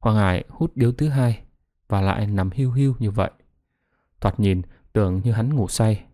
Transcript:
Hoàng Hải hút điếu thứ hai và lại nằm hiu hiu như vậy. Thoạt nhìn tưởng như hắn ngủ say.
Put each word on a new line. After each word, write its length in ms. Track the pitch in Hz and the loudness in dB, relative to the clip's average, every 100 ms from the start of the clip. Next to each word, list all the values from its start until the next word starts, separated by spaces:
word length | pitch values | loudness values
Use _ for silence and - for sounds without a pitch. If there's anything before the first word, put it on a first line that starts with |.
Hoàng 160 | - 107 | 0 2
Hải 280 | 98 90 - | 2 0 -4
hút 240 | - 160 | -4 -4
điếu 180 | - 120 | 0 0
thứ 160 | 123 151 | 2 0
hai 360 | 135 123 110 - _ _ _ - | 2 0 0 -6 _ _ _ -4
và 120 | 101 | 0
lại 260 | 95 - 104 | 0 0 -2
nằm 240 | 101 95 | -2 -2
hiu 220 | 95 131 | -2 -2
hiu 220 | 123 139 123 | 0 0 0
như 120 | 110 | -2
vậy. 200 | 101 71 - _ _ _ _ _ _ _ _ | -2 -4 -6 _ _ _ _ _ _ _ _
Thoạt 200 | 101 - | -2 0
nhìn 220 | 101 92 90 - _ | 2 0 -2 -14 _
tưởng 280 | 110 98 92 | 0 0 0
như 80 | 110 | 0
hắn 220 | 110 120 | 0 0
ngủ 140 | 147 101 | -2 -2
say. 360 | - 110 107 - | 0 0 0 -6